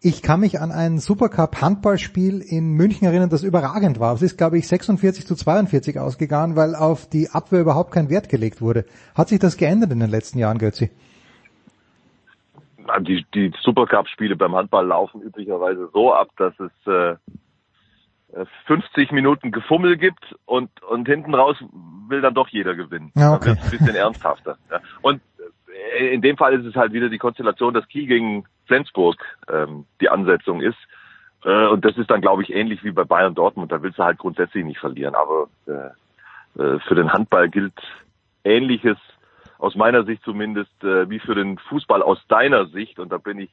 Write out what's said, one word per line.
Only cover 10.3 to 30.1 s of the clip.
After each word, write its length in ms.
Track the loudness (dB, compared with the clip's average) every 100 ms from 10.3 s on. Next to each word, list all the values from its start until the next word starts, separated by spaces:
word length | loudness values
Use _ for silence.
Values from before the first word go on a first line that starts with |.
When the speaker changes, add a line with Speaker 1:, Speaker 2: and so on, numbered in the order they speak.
| -2
Speaker 1:
Jahren, 180 | -2 0
Götzi? 320 | -2 -2 -4 _ _ _ _ _ _ _ _ _ _ _ _ _ _ _ _ _ _ _ -4 -4
Speaker 2:
Die, 240 | -2 -4 -2
die 180 | -2 -2 -2
Supercup-Spiele 760 | 0 2 4 2 0 -4 -4 0
beim 180 | 0 0
Handball 320 | 0 2 2
laufen 340 | 0 -2 -6
üblicherweise 680 | -18 -14 -8 -4 -4 -4 -4
so 200 | 2 4
ab, 160 | 4 0 -2
dass 160 | -4 -4
es, 260 | -14 _ -2
äh, 280 | 0 0 -4 -12 -20 _ _ _ _ _ _ _ _ _ -12 -12 -8 -2
fünfzig 440 | -2 -2 -2 0
Minuten 400 | 2 2 0 -2
Gefummel 460 | -6 0 2 2 2
gibt 380 | 0 -2 -12 -18 -4
und, 240 | -4 -4 _
und 240 | -6 -4 -2
hinten 260 | -2 0
raus 240 | 2 2 0 -8 -20 -20 -20 -8
will 140 | 0
dann 140 | 0 0
doch 120 | -2
jeder 260 | -2 -4 -6
gewinnen. 360 | -8 -12 -4 2
Speaker 1:
Ja, 180 | 4
okay. 160 | 4 2
Speaker 2:
Dann 60 | 0
wird's 60 | 0
ein 120 | 2
bisschen 160 | 2 2
<laughs> 0 |
ernsthafter. 600 | 0 -2 -4 -4 -8 -14 -8
Ja. 80 | -10 -10 -4
Und 200 | -2 -2 _ -20 -20 _ _ -16 -8 -4
äh, 160 | -2
in 80 | 2
dem 160 | 2 2
Fall 160 | 2
ist 120 | 2 0
es 100 | -2
halt 180 | 0
wieder 160 | 0 -4
die 80 | -2
Konstellation, 560 | -4 -4 -4 -2 0
dass 140 | -2 -4
Kiel 200 | -6 -2
gegen 380 | 0 0 -6 -10 _ -2
Flensburg, 520 | -2 -2 0 0 0 -8 -18 -6
ähm, 340 | -4 -6 -10 -18 -2
die 80 |
Ansetzung 520 | 0